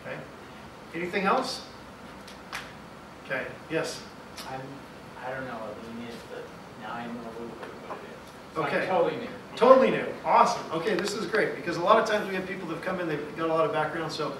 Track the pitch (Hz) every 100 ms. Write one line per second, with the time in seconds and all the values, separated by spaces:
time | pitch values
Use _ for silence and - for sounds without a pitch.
0 | - 156 - - - - - - - 165
1 | 180 196 190 262 - - - - - -
2 | - - - - - - - - - -
3 | - - - 131 123 120 - 160 - -
4 | - - - - - 131 139 139 - -
5 | - - 131 135 127 113 107 - 113 117
6 | 120 - - - - - - - 107 117
7 | 120 120 117 117 117 113 - - - -
8 | - - - - - 160 - 185 - 185
9 | - - - - - - 240 262 226 -
10 | - - 160 170 185 - - 160 214 180
11 | 202 226 175 214 - - 170 160 185 220
12 | 214 208 196 190 185 - 160 160 185 180
13 | 165 147 - 160 165 160 151 156 151 170
14 | 160 - 139 -